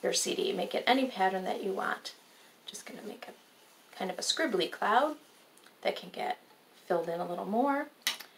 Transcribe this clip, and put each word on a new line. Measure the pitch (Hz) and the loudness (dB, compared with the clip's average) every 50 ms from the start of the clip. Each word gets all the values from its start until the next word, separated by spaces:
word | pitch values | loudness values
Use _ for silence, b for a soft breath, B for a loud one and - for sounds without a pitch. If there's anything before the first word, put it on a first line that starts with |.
your | - 185 - | -2 0 2
C | - - 190 - | 2 0 0 0
D. | 185 - - | 0 0 0
Make | - 180 170 - - | 0 0 -2 -2 -2
it | - - | 0 4
any | - 254 269 262 | 4 4 4 4
pattern | 247 - 196 190 190 190 185 185 | 0 2 2 2 2 2 0 -2
that | - - - | -2 -4 -2
you | - 190 | -2 -2
want. | 190 - - - - - - - - - - b b b b b b b b | -2 0 0 -2 -2 -4 -6 -12 -14 -14 -20 b b b b b b b b
Just | - - - - | -14 -14 -14 -14
gonna | - - - 220 | -14 -14 -12 -12
make | - - - - - | -12 -12 -12 -14 -16
a | - - - - - - - - - - - - - - | -16 -18 -20 -20 -20 -20 -20 -20 -20 -20 -20 -16 -8 -6
kind | 190 185 | -6 -4
of | - - | -4 -4
a | |
scribbly | - - - - 320 277 202 175 160 175 | -2 -2 0 0 0 2 2 2 0 0
cloud | - - - 208 220 254 294 311 302 - - - - - - - - - - - - - | -2 0 2 4 6 6 6 4 0 -4 -12 -20 -20 -20 -20 -20 -20 -20 -20 -20 -14 -4
that | - - - | -2 -2 -2
can | - - 180 | -2 -8 -10
get | - - - - - - - - - - - - - - - | -8 -6 -4 -4 -4 -6 -10 -20 -20 -20 -20 -20 -20 -12 -2
filled | - 175 165 165 170 | 0 0 0 2 0
in | 170 175 | -2 -4
a | 180 175 | -4 -4
little | 175 180 190 | -4 -4 -2
more. | 185 208 233 269 285 277 285 311 302 - - - - - B B B B | 0 2 4 4 4 2 0 -2 -6 -8 -4 -4 -4 -4 B B B B